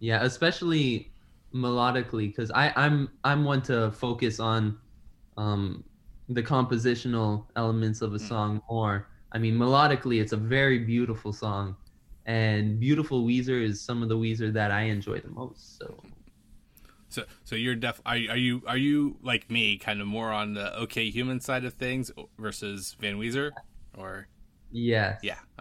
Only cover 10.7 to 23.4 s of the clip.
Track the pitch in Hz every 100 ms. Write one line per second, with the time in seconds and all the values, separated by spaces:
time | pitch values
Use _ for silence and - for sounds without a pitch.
10.7 | 123 113 120 120 110 104 104 110 98 98
11.7 | 95 - - - - - 113 110 107 107
12.7 | 107 127 151 151 131 117 127 127 123 110
13.7 | 101 - 120 113 113 113 113 107 110 104
14.7 | 101 110 104 101 - - - 127 - -
15.7 | - - - - - - _ _ - _
16.7 | _ - _ - - 107 - - 113 120
17.7 | 117 120 - - 120 110 120 123 123 -
18.7 | 127 143 147 143 - 127 113 - 117 107
19.7 | 101 - 104 101 110 110 107 104 104 101
20.7 | - 117 120 113 110 127 127 - 127 123
21.7 | - 127 131 120 - - - 107 - 104
22.7 | 101 95 - 104 101 113 131